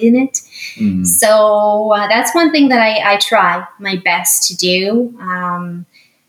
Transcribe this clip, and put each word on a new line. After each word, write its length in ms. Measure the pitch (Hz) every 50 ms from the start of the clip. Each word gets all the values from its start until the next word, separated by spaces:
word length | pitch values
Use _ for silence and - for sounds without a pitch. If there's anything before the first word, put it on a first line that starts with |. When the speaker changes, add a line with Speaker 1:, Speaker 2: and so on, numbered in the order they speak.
Speaker 1:
in 160 | 226 233 240
it. 240 | 254 269 269 - - - - - - - - -
Speaker 2:
Mm. 320 | - 107 - - 185 185
Speaker 1:
So, 840 | 175 - - - 214 214 214 214 214 208 208 208 208 208 208 214 214
uh, 160 | 208 202 208 202
that's 260 | 220 233 285 - -
one 160 | 339 339 302
thing 200 | 311 294 285 254
that 100 | 254 233
I, 340 | 220 214 214 214 - 202 202
I 40 | 202
try 460 | 202 - 226 208 - - - 185 185 - - -
my 240 | 202 190 190 180 -
best 440 | 180 170 175 175 - - - - -
to 80 | 180
do, 600 | - 180 180 180 185 190 202 226 240 247 233 233 226
um, 640 | 185 180 180 180 180 180 175 175 180 175 175 175 175 - _ _ _ _ _ _ _